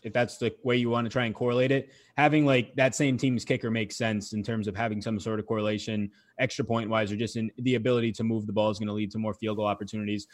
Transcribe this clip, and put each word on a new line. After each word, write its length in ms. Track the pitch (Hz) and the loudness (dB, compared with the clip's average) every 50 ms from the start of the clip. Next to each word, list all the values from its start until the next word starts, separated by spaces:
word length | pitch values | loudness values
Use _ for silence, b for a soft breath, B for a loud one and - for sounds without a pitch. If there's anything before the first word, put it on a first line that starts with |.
| - | -8
if 80 | 113 | -2
that's 260 | - 120 123 117 - - | 0 0 0 0 -2 -2
the 160 | 120 110 - - | -2 -2 -2 -2
way 140 | - 127 123 | 0 0 2
you 120 | 123 120 117 | 2 2 2
wanna 200 | 117 120 117 113 | 2 0 0 0
try 160 | - 127 123 | 0 0 0
and 100 | 113 101 | 0 -2
correlate 380 | - 127 120 120 123 127 131 | -2 0 2 2 4 4 4
it, 180 | 139 135 127 - b b b b b | 2 0 0 -4 b b b b b
having, 300 | b 147 147 147 156 147 | b 4 6 6 6 6
like, 300 | 139 135 123 110 - - | 6 4 4 2 0 0
that 180 | 135 131 131 - | 2 2 2 2
same 240 | - 147 139 131 110 | 2 2 2 2 2
team's 260 | 139 131 123 113 - | 2 0 0 0 0
kicker 240 | - 135 120 - 117 | 0 -2 0 0 -2
makes 280 | 110 113 107 101 - | -2 -2 -2 -4 -4
sense 360 | - 120 113 107 104 98 - | -2 -2 0 0 -2 -2 -4
in 120 | - 107 98 | -6 -4 -4
terms 240 | - 113 110 104 104 | -2 -2 -2 -2 -4
of 80 | 95 | -2
having 260 | 101 117 113 107 104 | -2 -2 -2 -2 -4
some 160 | 98 117 110 98 | -4 -4 -4 -4
sort 220 | - 113 110 107 | -2 -4 -4 -4
of 60 | 104 | -2
correlation, 640 | - 113 110 104 107 107 104 - - 110 104 104 101 b b b b b b | -2 -2 0 0 0 -2 -2 -4 -4 -4 -4 -4 -4 b b b b b b
extra 260 | 127 123 - - - | -2 -2 -2 -2 -2
point 240 | 110 113 117 117 104 | 0 0 0 0 0
wise, 220 | 110 110 110 101 | 0 0 0 0
or 60 | 104 | -2
just 180 | 104 117 107 - | -4 -4 -4 -4
in 160 | 117 110 110 - - | -4 -4 -4 -4 -4
the 160 | 120 131 123 | 0 0 0
ability 380 | 117 110 127 123 120 117 117 | 2 2 2 2 2 2 0
to 100 | 104 - | -2 -2
move 240 | 113 113 113 113 107 | -2 0 0 -2 -2
the 60 | 104 | -2
ball 180 | 101 107 107 107 | 0 2 2 2
is 80 | 107 104 | 0 -2
gonna 140 | 110 104 | -4 -4
lead 180 | 104 104 107 101 | -4 -4 -4 -4
to 80 | 104 110 | -4 -4
more 160 | 110 107 101 | -4 -4 -4
field 220 | - 113 107 104 | -4 -4 -4 -2
goal 100 | 104 107 | 0 0
opportunities. 640 | 104 101 101 104 101 - 107 104 104 104 104 - - | -2 -2 -2 -6 -8 -6 -6 -4 -4 -4 -6 -6 -10